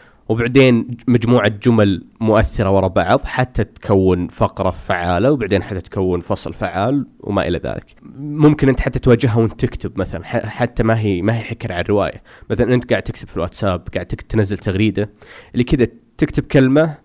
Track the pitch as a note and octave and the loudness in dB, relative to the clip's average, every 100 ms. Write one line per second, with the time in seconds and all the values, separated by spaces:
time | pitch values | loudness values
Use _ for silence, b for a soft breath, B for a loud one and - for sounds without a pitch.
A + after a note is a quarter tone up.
0 | b b - A2+ A#2 C3+ C3 A#2 A#2 A#2 | b b -4 -2 2 4 6 4 0 -6
1 | - A#2+ A2+ B2 G#2 G#2 B2 A2+ G2+ E2+ | 0 2 4 4 2 2 2 4 2 0
2 | - _ A2 G#2+ - - G2 G2 F#2 F#2 | -6 _ 2 2 2 0 2 2 2 0
3 | F2 C3 - - B2+ - G#2+ - - G2 | 2 0 0 -4 -4 -2 -6 -6 0 2
4 | F#2 F2 F2 - G#2 - F#2 - - F2+ | 4 2 -2 -2 -4 -2 -4 -4 -4 -4
5 | F2 F2 B2+ C#3+ G2+ F#2+ F#2 F#2+ - G#2 | 0 0 2 0 0 -2 -2 -8 -8 -4
6 | F#2 F2 - G2+ - - F#2 F2 A2 C#3+ | -2 -2 -4 -8 -8 -8 -6 -2 -2 -2
7 | - _ - G2+ E2+ F2 B1 G1+ - _ | -4 _ -4 -2 -2 -4 -6 -8 -12 _
8 | - B2+ D3 D3 D3+ D3 C3+ B2 C3+ B2 | -20 -14 -8 2 4 4 2 2 -2 -2
9 | C3 A#2 A#2+ A2 A2+ - B2+ - G2 G2 | 2 4 4 2 0 -2 -4 -4 -8 -6
10 | F#2 E2 - A#2+ A2 - A#2+ - A2 A2+ | -6 -8 -6 -6 -6 -6 -4 0 0 2
11 | G#2+ F2+ G2 A#2 A2 A#2 A2 F2 F2 G#2 | 0 0 0 -2 -6 -10 -8 -6 -2 0
12 | E2 - B B B A#2 A#2+ B2 A#2+ G#2 | 0 -6 B B B -2 0 0 0 -2
13 | - - A#2+ - E2+ - G2+ F2+ - F#2 | -4 -12 -12 -6 -6 -4 -4 -4 -6 -10
14 | F2 - - A2 G2 G2+ G#2 F#2+ G#2+ F#2+ | -8 -10 -4 -2 -2 -2 -4 0 0 0
15 | G2+ B B B B B2 B2 C3+ A2+ - | -4 B B B B -4 0 2 0 -2
16 | _ - D3+ - - C#3+ C3 C#3+ D#3+ C#3+ | _ -4 -2 -2 0 2 4 4 2 -4